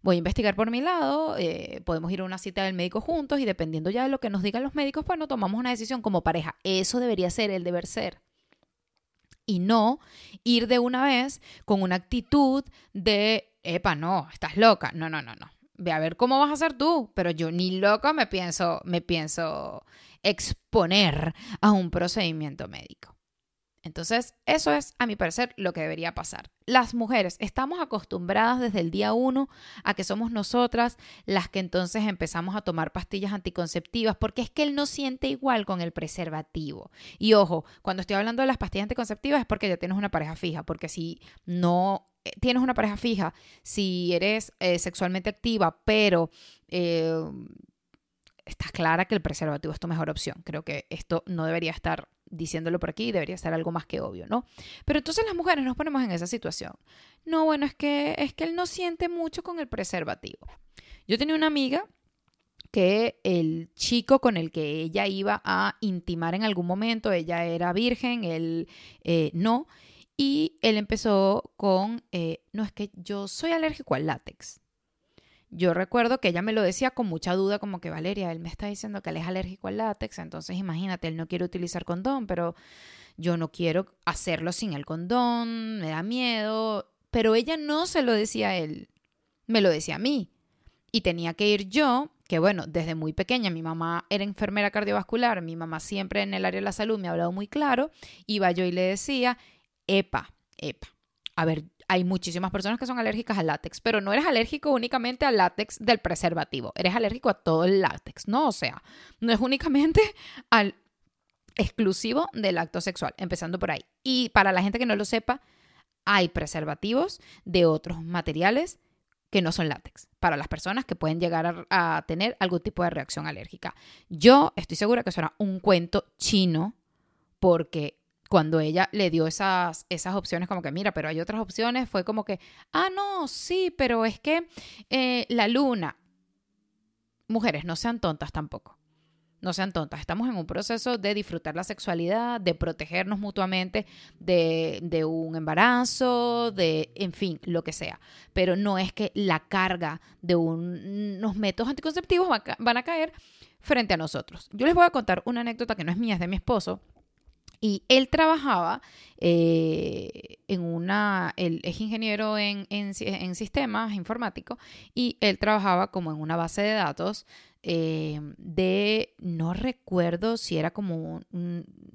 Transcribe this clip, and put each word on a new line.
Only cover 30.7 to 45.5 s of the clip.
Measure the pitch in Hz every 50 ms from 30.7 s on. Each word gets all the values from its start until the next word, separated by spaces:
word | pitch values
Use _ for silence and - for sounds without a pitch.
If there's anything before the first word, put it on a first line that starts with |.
| - 233 233 240 233 _ - - - - _
las | - 196 196 175 -
que | - 196
entonces | 190 175 - 180 185 175 - 220 214
empezamos | 214 196 175 180 156 - 170 170 180 190
a | 214
tomar | 202 - 170 165 160 - _
pastillas | 185 180 - - 202 190 202 202
anticonceptivas, | 202 180 - - - 175 165 - 175 160 - - 233 226 220 208
porque | - - 220 - - 240
es | -
que | _ - 302
él | 294 285
no | 277 285
siente | 277 - - 277 269 254 262 -
igual | 269 269 254 269 269 254 226 202
con | - 190 180
el | 170 170
preservativo. | - - 165 156 - - 175 165 156 156 156 _ _ 165 156 143 139 - - - _ - - - - -
Y | - 220 214
ojo, | 208 202 165 175 160 151 - - - _
cuando | - 190 185 185
estoy | - 208
hablando | 196 208 226 233 233 262
de |
las | 269 262 214
pastillas | - 180 - 190 202
anticonceptivas | 214 247 - 233 214 214 - - 269 285 294
es | 240
porque | - 208 202 - 202
ya | 180 170
tienes | - 175 185 196
una | 202 202 -
pareja | 170 151 151 160
fija, | - - 175 160 160 151
porque | - 165 170 - 160
si | - - 165 165 170 - _ - - - _
no, | - 175 180 180 175 175 180 180 196 196 190 _ _ _ _ _
eh, | - - -
tienes | - 254 240 254 254
una | 262 254
pareja | 247 220 208 208
fija, | 202 - 240 226 196 196 160 - - _ - - _ _
si | - - - 202 190 185 180 180 175 175
eres, | 170 175 196 214 220 214 - - _
eh, | - 185 180 175
sexualmente | - 190 175 - 196 180 185 190 180 214
activa, | 208 _ _ 240